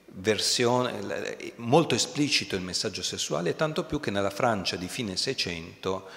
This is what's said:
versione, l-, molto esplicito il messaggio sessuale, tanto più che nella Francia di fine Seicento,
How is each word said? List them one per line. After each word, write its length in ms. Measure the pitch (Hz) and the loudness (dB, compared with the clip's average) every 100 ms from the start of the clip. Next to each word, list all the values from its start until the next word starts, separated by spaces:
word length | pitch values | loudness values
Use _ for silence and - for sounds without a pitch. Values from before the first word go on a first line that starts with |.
| - | -18
versione, 960 | 92 104 101 - - 120 123 123 104 | -2 2 2 2 4 4 4 2 -2
l-, 520 | 101 - - - - - | -4 -4 -4 -6 -10 -6
molto 360 | 117 156 - | 4 6 6
esplicito 600 | 117 - 143 143 - - 98 | 2 0 0 2 2 0 -4
il 60 | |
messaggio 420 | 90 87 110 95 | -2 -4 -4 -4
sessuale, 520 | - 95 - 151 170 - | -4 -4 -2 0 0 0
tanto 280 | 156 156 | -2 -2
più 160 | - 147 | -4 -4
che 100 | 120 | -2
nella 220 | 101 98 | 0 0
Francia 440 | - 123 104 90 95 | 2 2 2 0 -4
di 120 | 90 | -4
fine 300 | - 107 92 | -6 -4 -2
Seicento, 880 | - 135 90 85 87 - 95 95 - | -2 -2 -2 -4 -8 -6 -4 -4 -6